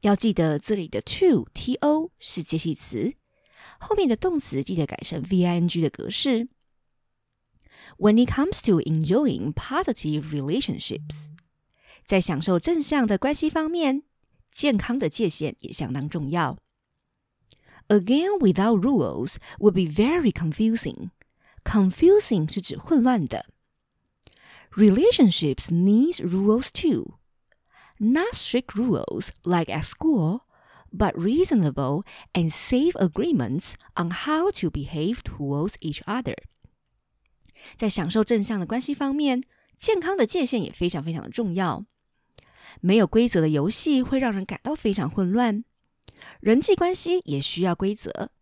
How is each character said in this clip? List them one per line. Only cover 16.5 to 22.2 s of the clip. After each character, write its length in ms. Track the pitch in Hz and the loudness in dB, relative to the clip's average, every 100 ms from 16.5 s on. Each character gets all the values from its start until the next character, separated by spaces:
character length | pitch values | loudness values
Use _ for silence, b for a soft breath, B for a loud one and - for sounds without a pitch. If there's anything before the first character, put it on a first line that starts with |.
| - _ _ _ _ _ _ _ _ _ b b b b | -4 _ _ _ _ _ _ _ _ _ b b b b
A 120 | 208 | 2
game 380 | 185 269 359 415 | 4 2 2 2
without 400 | 240 180 202 226 | 4 4 2 2
rules 580 | 208 262 120 69 123 - B B | 2 2 0 -2 -8 -8 B B
would 120 | 208 | 4
be 180 | 185 175 | 4 0
very 420 | 151 220 339 277 | 2 2 2 0
confusing. 800 | - 160 156 220 226 - - - _ _ b b b | 0 -4 0 0 0 -4 -8 -14 _ _ b b b
Confusing 880 | - 220 190 - 330 403 | -2 2 2 6 6 6